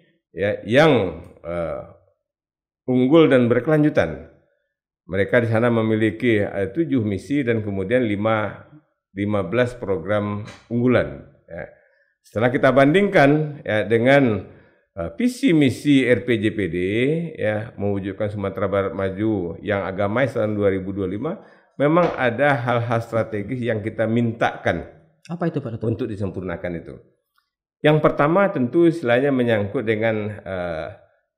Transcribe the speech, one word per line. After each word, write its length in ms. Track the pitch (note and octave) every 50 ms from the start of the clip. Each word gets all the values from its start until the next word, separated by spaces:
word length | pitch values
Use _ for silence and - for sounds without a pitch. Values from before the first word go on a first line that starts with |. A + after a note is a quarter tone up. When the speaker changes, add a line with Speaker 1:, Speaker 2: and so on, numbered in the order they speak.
| _ _ _ _ _ _ -
Speaker 1:
ya, 240 | E2 G2 G#2 G2+ - -
yang, 560 | G2 A#2+ C#3 E3 D#3+ C3+ A2 F#2+ F2 D#2 E2 F2+ - - _ -
eh, 360 | E2+ F2 F2 E2 D#2 D2 B1+ - - - _ _ _ _ _ _ _ _ _ _ _ _ _ _ _ _ _ - -
unggul 400 | B2+ B2+ B2+ C3 D#3 E3 D#3 C3+
dan 160 | C3+ B2 A#2+
berkelanjutan. 880 | A2+ A#2+ A#2+ A#2+ D#3+ D#3 D3+ D3+ D3+ C#3+ A#2 F2 D#2 D2+ C#2+ - - _ _ _ _ _ _ _ _ _ _ _ _ _ _ _
Mereka 400 | E2+ F2+ G2 G2 - B2 B2 A#2
di 80 | A2 A2
sana 160 | A2 A#2+ A#2+
memiliki, 720 | A#2 A2+ A2 A2 A2 G#2+ A2+ G#2+ - - B2+ A#2+ A2 G#2
eh, 280 | G2 - - G2 G2 F#2+ -
tujuh 320 | E3 E3+ C#3+ C3+ B2 G#2
misi 400 | G#2 G2 F#2 - - C#3+ D3 C3
dan 160 | A#2+ A2+ G#2+
kemudian 400 | G2+ G2+ G2 F#2+ F#2 F#2 A#2+ B2+ B2 G#2+
lima, 560 | G2+ G2 G#2 A2 A2+ G#2+ G#2+ F#2+ - - - - D3+ - _ _ _ _ _ _ -
lima 320 | G2 G2+ G#2 G#2+ G2+ F#2
belas 320 | E2+ G#2+ A#2+ B2 A#2+ -
program 680 | - B2 G2+ F#2+ E2 E2 F#2+ G#2 G#2 G#2 G#2 G#2 G#2 A2 - - - _ -
unggulan, 600 | A#2 A#2+ A#2+ B2+ A#2+ G2+ E2 C#2 C#2 - - - _ _ _
ya. 180 | - E2 E2+ - - - _ _ _ _ _ _ _ _ _ _
Setelah 240 | _ - G#2 A#2+ B2
kita 240 | B2 C#3+ - E3 D3+
bandingkan, 840 | C#3+ C#3 C#3+ D#3+ G3 G3+ G3 F#3+ E3 C#3 C#3 D3 D#3 D3+ D3 - - -
ya, 220 | - G#2+ G#2+ G2
dengan, 580 | G2+ A#2 A2+ A#2 C3 C#3 C#3+ C3+ A#2 G#2 F#2+ - - - - _ _ _ _ _ _ -
eh, 120 | G2 - - -
visi 380 | - A#3+ B3 B3 - C#4 A#3 E3
misi 480 | D3+ C#3+ B2+ A#2 - - D3 C#3+ C3 B2
R 200 | A#2+ B2 A#2+ -
P 120 | B2 A#2 G#2+
J 40 | G2+ G#2+ -
P 60 | G#2 F#2+
D, 100 | E2 F2 F2 F2+ F#2+ G#2 A#2 B2+ C#3+ D#3+ E3 E3+ D#3 - -
ya, 320 | G#2 G#2+ G#2+ G#2 A2 A#2 - -
mewujudkan 500 | G2+ G2+ G2+ G2 F#2 G2 F#2 - G#2+ G2+
Sumatera 380 | G2+ G#2 G2 G2 F#2 G2 G2+
Barat 260 | F#2 G2 G2 G2 F#2+ -
maju 600 | G2 F#2+ F#2+ F#2 G2 A2 A2 G#2+ F#2+ E2+ E2 E2+ - -
yang 220 | G#2 G2+ G2 F2
agamais 480 | F#2 F#2 F#2+ G2+ G2+ A2 B2 A#2 - -
tahun 240 | A#2 G#2+ G#2+ G#2+
dua 120 | G2+ G2+ G2 F#2+
ribu 160 | F#2+ F#2 G2
dua 140 | F#2+ G2+ F#2+
puluh 100 | F2+ F#2+
lima, 140 | G#2+ C3 E3 - - - - - _ _ _ _
memang 400 | - C3+ D3 D#3+ F3 E3+ E3 -
ada 400 | - C3 A#2+ A2 A#2 C#3+ D3 C#3
hal-hal 420 | B2 A#2+ B2 B2 A#2 A2 A#2 A#2 A#2 A#2
strategis 560 | - A#2 A2+ A2 - A2 G2+ G2+ G#2 C3 B2
yang 240 | A#2 A#2 A2 G#2+ G2+
kita 240 | A2 G#2 - A2 G#2+
mintakan 800 | A#2 A#2+ A#2+ A#2 G#2+ - C3+ - - - - A2+ F2 D#2+ D2+ - - - _ _ _ _ _ -
Speaker 2:
Apa 180 | E3+ E3+ F3
itu, 140 | E3 - C#3+
Pak 160 | B2+ A#2 A2+
Datuk? 100 | - -
Speaker 1:
untuk 220 | A#2+ G#2+ F#2+ B2+ A2+
disempurnakan 640 | G#2 G2 G2+ F2+ - F#2+ F#2 F2+ E2+ - - F2 F2 D#2+
itu. 160 | - D2 B1+ - - _ _ _ _ _ _ _ _ _ _ _ _ _ _ _ -
Yang 120 | D3+ D#3 D3+
pertama 480 | - D3+ - - C#3+ D3+ E3+ G3 G3 F#3
tentu 400 | G3 C#3 B2 B2 - E3+ E3+ E3
istilahnya 400 | D#3+ E3+ - A#2 A#2 B2+ C#3 C#3+
menyangkut 560 | C3+ B2+ A#2+ A#2+ A2+ G#2 G#2 G2+ - C3+ G#2+
dengan, 560 | A2 A2 G#2+ A2+ A2+ A2 G#2+ G#2 G2+ G2+ -
eh, 460 | - - F#2+ F2+ F2 F2 D#2+ D#2 D#2 - - - _ _ _ _ _ _ _